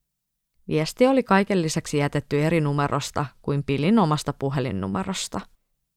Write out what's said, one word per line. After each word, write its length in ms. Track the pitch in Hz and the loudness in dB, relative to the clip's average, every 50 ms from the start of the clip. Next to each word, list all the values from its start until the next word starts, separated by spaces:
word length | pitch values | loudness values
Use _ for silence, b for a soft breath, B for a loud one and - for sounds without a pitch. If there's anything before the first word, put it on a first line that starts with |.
| _ _ _ _ _ _ _ _ _ _ _ _ _ - | _ _ _ _ _ _ _ _ _ _ _ _ _ -4
Viesti 400 | 151 151 156 - - - 247 254 | -2 -2 -2 -2 0 2 4 4
oli 160 | 269 262 233 | 4 2 2
kaiken 380 | - 196 190 202 - 208 185 | 4 4 2 4 2 0 0
lisäksi 360 | 165 156 - 165 - - - 147 | 0 0 -2 -4 -4 -2 -2 0
jätetty 460 | 143 143 - 147 - - 151 143 151 | 0 0 0 -2 -4 -2 -2 0 2
eri 180 | 160 170 165 | 2 2 2
numerosta 640 | 151 143 143 147 143 139 156 143 135 - - - 147 131 - _ | 0 0 0 0 0 0 0 -2 -4 -4 -6 -6 -6 -6 -8 _
kuin 220 | - - 143 143 143 | -4 -4 -2 -2 -2
Billin 360 | - 143 131 143 175 220 233 | -2 -2 0 2 4 4 4
omasta 340 | 185 151 151 147 - - 143 | 4 4 2 0 -2 -4 -6
puhelinnumerosta. 1080 | - 139 139 135 151 131 131 98 95 95 95 95 185 190 196 190 - - - - 175 - - _ _ _ _ _ _ _ _ _ | -4 -4 -4 -2 -2 -2 -2 -4 -4 -4 -4 -4 -4 -4 -4 -6 -6 -6 -8 -8 -10 -10 -12 _ _ _ _ _ _ _ _ _